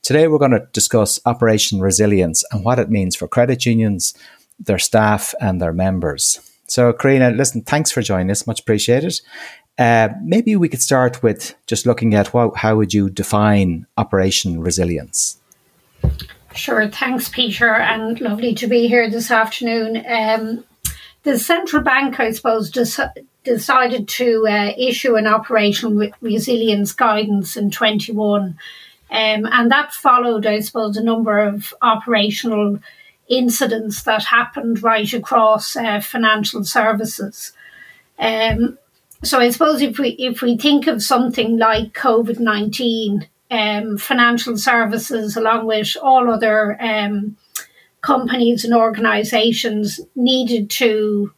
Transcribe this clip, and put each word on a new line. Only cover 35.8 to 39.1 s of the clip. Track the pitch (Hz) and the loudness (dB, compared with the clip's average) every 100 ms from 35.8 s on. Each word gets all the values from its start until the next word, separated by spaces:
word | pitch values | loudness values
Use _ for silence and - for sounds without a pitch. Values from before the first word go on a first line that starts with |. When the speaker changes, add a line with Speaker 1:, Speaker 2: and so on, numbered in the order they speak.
| 233 208 | -4 -4
Speaker 2:
financial | 208 254 220 214 208 - | -4 -2 0 0 -2 -6
services. | 202 247 214 208 220 - 202 - - _ - - - - _ - | -2 0 2 0 -4 -6 -10 -10 -18 _ -20 -20 -20 -20 _ -6
Um, | 226 220 226 226 233 - _ _ _ | -4 0 0 0 -2 -4 _ _ _